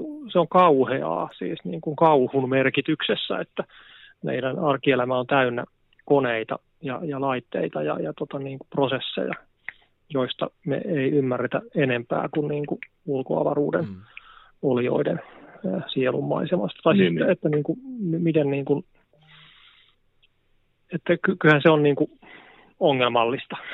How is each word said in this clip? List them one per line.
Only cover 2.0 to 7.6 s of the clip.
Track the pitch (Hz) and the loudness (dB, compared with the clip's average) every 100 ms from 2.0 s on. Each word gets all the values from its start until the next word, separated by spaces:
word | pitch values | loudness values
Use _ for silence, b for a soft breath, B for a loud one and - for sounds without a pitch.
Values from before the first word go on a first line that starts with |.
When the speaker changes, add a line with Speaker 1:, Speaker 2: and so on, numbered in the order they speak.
| 165 147 123 135 131 | 6 6 4 0 0
Speaker 1:
merkityksessä, | 131 131 139 147 156 - 214 - 185 | 2 2 0 -2 -4 -2 -4 -2 -6
että | 175 - - B B B B B | -6 -10 -12 B B B B B
meidän | 147 127 131 131 | -6 -4 -4 -2
arkielämä | 156 135 147 127 123 127 | -2 0 2 0 2 -2
on | 127 | 0
täynnä | 139 127 120 - _ _ _ - | 2 2 -2 -8 _ _ _ 2
koneita | 143 123 113 110 - _ _ | 2 4 -2 -4 -8 _ _
ja, | 139 123 | -10 -8
ja | 165 135 | -6 -4
laitteita | 135 127 - - | -2 -4 -4 -6